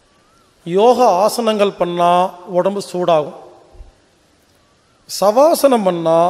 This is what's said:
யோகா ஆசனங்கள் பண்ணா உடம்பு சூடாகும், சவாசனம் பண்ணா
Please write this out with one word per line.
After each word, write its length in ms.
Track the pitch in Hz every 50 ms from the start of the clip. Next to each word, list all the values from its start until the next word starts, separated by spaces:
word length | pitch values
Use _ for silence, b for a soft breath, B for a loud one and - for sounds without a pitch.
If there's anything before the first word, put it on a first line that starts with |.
| _ _ _ _ _ _ _ _ _ _ _ _ _
யோகா 420 | 170 170 190 214 247 247 220 254 233 185 175 202
ஆசனங்கள் 500 | 214 - - 233 220 220 208 208 202 - -
பண்ணா 320 | 180 175 175 175 175 175 175 180 180 190 180 - - - 185 175
உடம்பு 240 | 175 196 202 202 185 -
சூடாகும், 440 | - 180 180 165 170 156 151 131 - - - - - - _ _ - - - - _ _ _ _ _ _ _ _ _ _ _ _ _ _ _ _ _ _ _ _ _ _ _ -
சவாசனம் 760 | - - 185 202 214 247 285 320 339 - - 277 254 233 202 190
பண்ணா 280 | 180 170 165 165 165 165 170 180